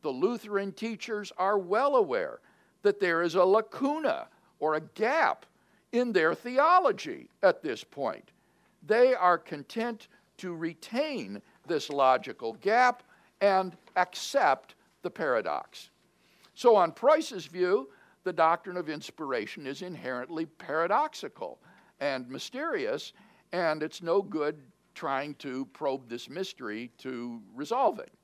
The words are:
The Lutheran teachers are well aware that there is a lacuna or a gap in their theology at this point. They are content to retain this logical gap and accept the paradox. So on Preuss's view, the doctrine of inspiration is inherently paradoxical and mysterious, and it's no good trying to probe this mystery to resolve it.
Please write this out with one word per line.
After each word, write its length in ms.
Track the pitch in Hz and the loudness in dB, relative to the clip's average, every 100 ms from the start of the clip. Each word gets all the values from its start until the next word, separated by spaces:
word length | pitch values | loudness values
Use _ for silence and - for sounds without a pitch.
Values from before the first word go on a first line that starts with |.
The 80 | 156 | -6
Lutheran 600 | 123 180 240 220 202 196 | -2 -2 -2 -4 -6 -4
teachers 600 | - 226 220 - 214 202 - | -8 -8 -8 -8 -8 -8 -4
are 200 | 185 208 | 0 0
well 380 | 180 208 285 269 | 0 0 2 2
aware 440 | 185 117 78 58 _ _ _ _ | 2 0 -4 -8 _ _ _ _
that 180 | 202 202 | 0 2
there 220 | 185 165 | 2 2
is 140 | 175 165 | 2 4
a 80 | |
lacuna 840 | 185 208 220 - 269 302 294 73 - _ _ _ | 6 4 2 -2 -2 0 -2 -2 -6 _ _ _
or 140 | 151 | -2
a 60 | 156 | -2
gap 680 | 156 - 214 302 269 - - _ _ _ _ | -4 -2 0 2 2 0 -8 _ _ _ _
in 200 | 233 247 | 0 2
their 220 | 190 160 | 4 2
theology 960 | - 240 254 302 359 339 - 156 87 - _ | 2 -2 2 6 6 4 0 -4 -10 -14 _
at 200 | 190 - | 2 4
this 200 | 156 - | -2 -6
point. 480 | - - 131 71 - _ _ _ _ _ | -8 -4 -4 -4 -12 _ _ _ _ _
They 320 | 147 214 247 | 0 4 6
are 240 | 254 180 170 | 6 4 2
content 680 | - 156 143 - 233 220 - _ _ _ | 0 -12 -8 -6 -6 -6 -14 _ _ _
to 180 | 185 | -10
retain 840 | 170 165 165 - 233 311 269 104 202 - _ - | -6 -8 -8 -8 -4 -2 -4 -8 -12 -14 _ -4
this 220 | 165 - | -4 -2
logical 640 | 143 131 127 107 113 117 | 2 4 4 0 -8 -8
gap 480 | 110 190 226 247 - - _ _ _ | -4 0 2 2 0 -10 _ _ _
and 360 | 202 190 190 170 _ - | 2 2 -2 -8 _ -2
accept 760 | 180 - - 277 180 131 - - _ _ | -2 -4 -4 2 4 2 -2 -20 _ _
the 100 | 180 | -12
paradox. 800 | - 160 120 90 73 - - - _ _ _ _ _ _ | -6 0 0 0 -6 -6 -20 -20 _ _ _ _ _ _
So 220 | - 240 214 | 2 6 6
on 160 | 170 | 6
Preuss's 540 | 180 262 311 311 214 151 | 2 4 4 2 -8 -12
view, 440 | 175 180 208 262 _ _ _ | -2 2 2 0 _ _ _
the 80 | - | -8
doctrine 440 | 170 160 170 - 180 | 2 4 4 -2 -8
of 140 | 156 | -6
inspiration 760 | 156 147 - 151 123 104 - 139 | -8 -10 -12 -4 -4 -4 -8 -10
is 140 | 139 | -10
inherently 640 | 180 160 123 127 131 160 | -10 -10 -8 -8 -6 -8
paradoxical 1120 | 160 _ - 151 170 208 302 - 143 - 90 64 _ _ _ _ | -8 _ -6 -2 0 0 0 -6 -14 -12 -12 -12 _ _ _ _
and 280 | 143 135 123 | -4 -4 -6
mysterious, 840 | 135 - 254 320 233 117 131 - _ _ _ _ | -12 -10 -8 -6 -4 -4 -4 -8 _ _ _ _
and 300 | 170 170 156 | -4 -2 -2
it's 200 | 156 - | -6 -8
no 200 | 170 185 | 0 0
good 400 | 202 180 147 151 135 _ _ | 0 -2 -2 -4 -14 _ _
trying 400 | - 160 135 147 | -10 -4 -4 -4
to 300 | 143 143 131 135 | -10 -10 -8 -8
probe 420 | - 143 135 123 | -4 -4 -4 -6
this 200 | 117 - | -12 -10
mystery 640 | 143 190 - 123 107 120 _ | -10 -10 -10 -10 -8 -10 _
to 440 | 131 127 120 117 107 117 | -10 -8 -8 -12 -16 -14
resolve 420 | 147 233 269 220 | -6 0 0 -2
it. 140 | - _ | -12 _